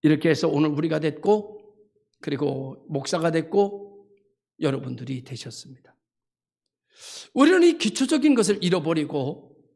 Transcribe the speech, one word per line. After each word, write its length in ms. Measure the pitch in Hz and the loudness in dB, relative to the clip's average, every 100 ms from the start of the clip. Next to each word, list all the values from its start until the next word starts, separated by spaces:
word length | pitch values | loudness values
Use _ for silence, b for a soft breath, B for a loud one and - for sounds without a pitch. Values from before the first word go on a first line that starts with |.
이렇게 280 | 151 151 165 | 4 4 2
해서 180 | 147 165 | 2 0
오늘 220 | 147 151 | 0 0
우리가 300 | 147 160 156 | 0 -2 -2
됐고 600 | 156 147 185 214 208 - - _ _ _ _ _ | -4 -4 0 0 0 -18 -20 _ _ _ _ _
그리고 640 | - 143 143 135 135 135 - | -8 -4 -4 -4 -10 -14 -8
목사가 440 | 147 135 175 165 | -8 -4 -2 0
됐고 760 | 160 160 196 202 202 - - - _ _ _ _ _ | -2 0 0 0 -2 -16 -20 -20 _ _ _ _ _
여러분들이 640 | 151 135 135 123 127 131 | -4 -4 -8 -12 -10 -10
되셨습니다. 720 | 123 127 - - - 131 _ _ _ _ _ _ _ _ _ _ _ B B B B | -10 -14 -14 -16 -20 -20 _ _ _ _ _ _ _ _ _ _ _ B B B B
우리는 300 | - 294 370 | 4 6 8
이 140 | 349 320 | 6 4
기초적인 580 | 220 - 262 311 302 247 | -2 -2 0 2 4 4
것을 280 | 190 202 | 2 0
잃어버리고 920 | 180 180 151 165 147 147 131 - - _ _ | 0 0 0 -2 -2 -4 -4 -8 -16 _ _